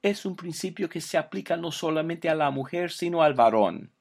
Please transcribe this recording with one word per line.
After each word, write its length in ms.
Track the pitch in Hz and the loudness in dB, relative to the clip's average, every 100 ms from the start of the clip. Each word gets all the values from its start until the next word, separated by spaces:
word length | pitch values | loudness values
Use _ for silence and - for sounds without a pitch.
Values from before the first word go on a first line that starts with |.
es 240 | 202 202 196 | 0 -2 -6
un 100 | 180 | -8
principio 540 | 170 160 185 170 175 | -10 -6 -8 -6 -6
que 100 | 165 | -6
se 160 | - 170 | -2 -2
aplica 400 | 156 190 - 170 | -2 -10 -4 -4
no 160 | 170 | -4
solamente 560 | - 165 156 160 165 165 | -4 -2 -2 -2 -4 -2
a 60 | |
la 160 | 156 143 | 0 0
mujer, 400 | 139 135 175 175 | -2 -4 -4 -6
sino 320 | - 175 170 | -4 -2 4
al 100 | 151 | 4
varón. 580 | 131 117 110 98 82 - _ | 6 6 6 4 0 -14 _